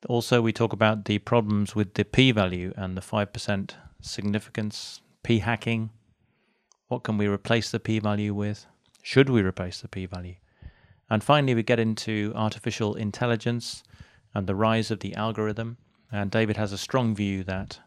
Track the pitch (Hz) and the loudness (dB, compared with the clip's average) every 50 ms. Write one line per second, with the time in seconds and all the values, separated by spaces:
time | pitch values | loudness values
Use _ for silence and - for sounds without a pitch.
0 | - - 123 120 113 - - 120 117 113 110 - 117 107 - 98 113 107 110 107 | -4 0 0 0 2 4 4 4 4 4 2 2 0 4 6 8 8 8 6 2
1 | 101 - 104 104 - - - 120 110 104 107 104 104 98 - 107 107 95 _ - | 0 0 0 0 2 2 2 2 4 4 2 2 2 0 0 0 -2 0 _ -2
2 | 104 - - - 135 131 123 107 98 92 90 90 87 92 95 - 98 92 92 92 | -2 2 6 6 6 6 6 4 2 2 0 -4 -6 -6 -6 -6 -6 -6 -6 -8
3 | - - - 110 104 98 _ - - - 104 98 98 - - - - - _ _ | -8 -4 0 0 0 -2 _ -10 -4 -2 -2 -2 -2 -6 -12 -20 -20 -20 _ _
4 | - - - - 98 104 101 107 - - - - 107 107 101 - - - - - | -14 -12 -10 -6 -4 -2 -2 -2 -4 -6 -8 -6 -6 -6 -6 -10 -14 -14 -16 -18
5 | _ _ _ _ _ - 117 113 95 117 117 107 - 120 117 113 110 110 - - | _ _ _ _ _ 2 2 2 2 0 -2 -2 -2 -2 -2 -2 -2 -6 -10 -16
6 | _ _ _ _ _ _ _ _ _ _ _ _ _ _ _ _ _ _ 127 120 | _ _ _ _ _ _ _ _ _ _ _ _ _ _ _ _ _ _ -8 -6
7 | - - 110 104 104 104 101 101 _ - 117 117 107 - - 110 - - 110 110 | -4 -2 0 0 2 0 0 -2 _ 0 0 0 0 -2 -6 -6 -2 -2 -2 0
8 | 104 107 104 104 104 104 101 101 104 104 104 - - _ _ _ _ _ _ _ | 0 0 -2 0 -2 -2 -2 -2 -4 -6 -6 -8 -12 _ _ _ _ _ _ _
9 | _ - - 131 143 135 131 117 98 92 92 - 92 90 92 - - - - 95 | _ 2 6 6 6 6 6 4 4 2 0 -4 -6 -8 -8 -12 -14 -12 -10 -10
10 | 92 92 - 92 90 90 92 _ _ _ _ _ - - - _ _ _ - _ | -10 -8 -8 -10 -10 -12 -14 _ _ _ _ _ -20 -20 -20 _ _ _ -20 _
11 | _ _ 110 107 - - 147 151 139 135 123 113 110 - 123 117 113 110 110 107 | _ _ -2 -2 2 2 2 2 2 2 2 0 2 2 2 2 2 0 -2 -4
12 | - - 110 107 104 104 110 113 110 107 107 - - 120 107 - 113 104 107 - | -4 -4 -4 -2 -2 -4 -2 -2 -2 -2 -4 -4 -6 -6 -4 -2 -2 -4 -2 -2
13 | 113 104 101 - 127 120 117 110 - 120 120 120 113 - - - - _ - - | -4 -6 -4 -2 -2 0 0 0 -2 -4 -4 -4 -6 -10 -14 -14 -18 _ -20 -20
14 | - _ _ _ _ _ _ 104 98 90 98 95 110 110 113 110 110 98 110 101 | -20 _ _ _ _ _ _ -6 -2 -2 0 2 4 4 4 2 2 0 -4 -6
15 | - 98 - - 107 113 113 104 107 107 107 104 113 113 117 - _ _ _ _ | -6 -8 -6 -4 -4 -4 -2 -2 -2 -4 -2 -4 -6 -8 -10 -14 _ _ _ _
16 | _ _ - 104 101 98 - 113 113 104 107 104 107 101 98 95 - - - 131 | _ _ -6 -4 -4 0 0 0 2 2 0 -2 -2 -4 -4 -8 -10 -2 0 0
17 | 123 113 110 101 104 101 98 95 92 95 95 92 98 - - - _ | 2 2 0 0 0 -2 -2 -2 -4 -4 -6 -6 -6 -8 -12 -18 _